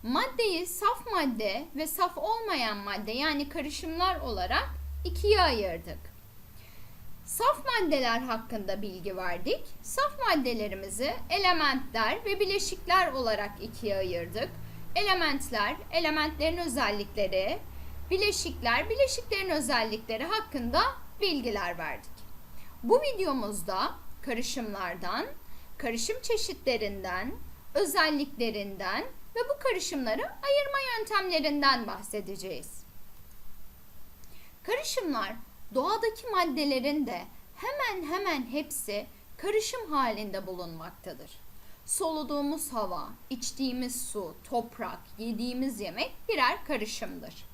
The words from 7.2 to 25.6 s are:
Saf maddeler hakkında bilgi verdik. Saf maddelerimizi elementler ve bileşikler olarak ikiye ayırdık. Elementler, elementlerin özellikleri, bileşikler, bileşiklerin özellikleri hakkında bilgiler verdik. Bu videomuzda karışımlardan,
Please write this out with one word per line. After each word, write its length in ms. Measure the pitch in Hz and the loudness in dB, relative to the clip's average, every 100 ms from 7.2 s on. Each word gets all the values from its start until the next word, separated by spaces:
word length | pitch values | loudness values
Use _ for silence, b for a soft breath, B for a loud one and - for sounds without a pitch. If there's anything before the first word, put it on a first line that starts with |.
Saf 400 | - - 480 605 | -6 4 4 4
maddeler 540 | - 480 349 285 247 233 | 2 2 4 4 4 2
hakkında 640 | 254 226 - 220 196 196 | 2 -2 -2 -4 -2 -2
bilgi 340 | 208 185 170 185 | -4 -4 -6 -2
verdik. 480 | 185 175 277 453 - - | -2 0 0 0 -2 -8
Saf 360 | - - 587 587 466 | -4 2 2 2 4
maddelerimizi 880 | 302 247 226 208 190 190 196 277 - - | 4 4 0 -2 -4 -6 -2 -2 -2 -2
elementler 920 | 359 370 320 294 262 - 226 220 302 | 4 6 6 4 2 0 2 2 2
ve 160 | 415 403 | -2 0
bileşikler 720 | 392 392 - - - 370 339 | 2 2 0 -4 4 6 6
olarak 380 | 262 233 208 202 - | 2 2 2 0 -4
ikiye 340 | 220 - 220 196 | -8 -4 0 2
ayırdık. 520 | 185 175 170 214 269 - B B B - | 2 -2 -2 -4 -4 -6 B B B 2
Elementler, 800 | 403 370 311 277 - 226 208 311 - | 6 6 4 2 0 2 2 0 0
elementlerin 640 | 330 311 311 302 302 311 349 | 2 4 2 0 2 0 2
özellikleri, 1000 | 330 254 220 208 202 - 196 190 190 320 B B B B - | 0 2 2 0 -2 0 2 4 2 -2 B B B B 0
bileşikler, 800 | 381 415 - 339 - 240 - - | 4 4 2 -2 0 2 2 2
bileşiklerin 600 | 440 539 508 - 403 381 | 6 6 4 0 0 2
özellikleri 720 | 311 247 254 220 214 - 220 | 2 4 2 2 -2 -2 -2
hakkında 580 | 330 427 427 269 240 294 508 539 - - | 0 0 0 -2 4 4 4 0 -8 0
bilgiler 580 | 403 294 233 202 175 170 | 2 2 0 0 -2 -2
verdik. 320 | 156 120 - - - - - B B B | -4 -4 -8 -10 -10 -10 -8 B B B
Bu 180 | 233 508 | 6 6
videomuzda 920 | 587 - 370 269 208 202 165 190 294 - - - | 6 2 2 2 0 -2 -2 0 0 -2 -8 -6
karışımlardan, 1040 | - 226 240 262 220 196 180 175 180 226 453 - B B | -2 -2 -2 -2 -4 -4 -4 -4 -2 -2 -4 -6 B B